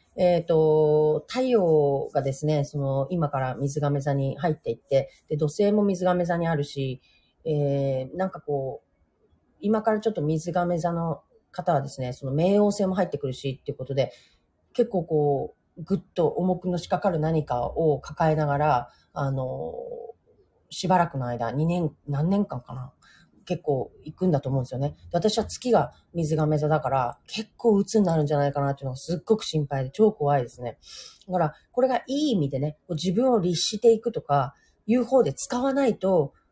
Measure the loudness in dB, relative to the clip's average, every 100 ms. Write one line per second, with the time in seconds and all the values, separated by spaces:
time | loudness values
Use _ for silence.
0 | _ 0 2 4 2 4 4 4 4 4
1 | 4 0 -2 -2 2 2 4 4 4 0
2 | -2 -2 -2 -2 0 0 -2 -4 -2 -2
3 | -2 -2 -2 -2 -4 -4 -4 -2 -2 0
4 | 0 0 -2 -2 -4 -4 -6 -8 0 0
5 | 0 -8 -8 -4 -2 0 2 2 2 0
6 | 0 0 0 0 0 -2 -2 -4 -6 -6
7 | _ _ _ _ -4 0 0 0 0 -2
8 | -4 -4 -4 -6 -6 -4 -4 -10 _ _
9 | _ _ _ _ _ _ -2 0 2 0
10 | 0 -2 0 -2 -2 -2 0 0 -2 -2
11 | -4 -6 _ _ _ -6 0 0 -2 -6
12 | -8 -6 -4 0 4 4 4 2 0 0
13 | -2 -2 -6 -6 -8 -8 -10 -10 -4 0
14 | -2 -4 _ _ _ _ _ 0 0 0
15 | 0 2 2 0 -4 _ _ -14 -4 -4
16 | -4 0 0 2 0 0 -2 -4 -2 -2
17 | 0 0 0 0 -2 -2 -2 0 2 0
18 | -2 0 2 2 0 2 2 2 -2 _
19 | _ -6 -4 -2 -4 -6 -8 -10 -10 -12
20 | -14 -18 _ _ _ _ _ -4 2 4
21 | 2 -2 -6 -4 -2 0 0 0 -2 -4
22 | -6 -2 0 0 0 -6 -10 -12 -14 -18
23 | _ _ _ _ -8 -6 -2 -2 -4 -10
24 | -18 -2 0 0 0 -4 -4 -4 -6 -6
25 | -6 0 0 0 -4 -6 2 2 2 -6
26 | _ -6 -2 0 0 2 2 0 2 0
27 | -2 -6 -12 -12 -12 -2 2 4 4 2
28 | 2 2 2 2 0 0 -2 -2 -8 -8
29 | -6 -4 0 -2 0 -4 -2 -4 -4 2
30 | 2 2 0 0 0 -8 -12 -12 -16 -20
31 | -20 -20 -6 -2 -2 -4 _ 0 2 0
32 | -2 -2 0 0 0 -2 -4 -6 -8 -6
33 | -2 0 2 2 2 -2 -2 2 4 4
34 | 0 -6 0 0 0 -6 _ _ 0 0
35 | 4 2 2 0 -4 -2 0 2 0 0
36 | 2 2 0 -6 _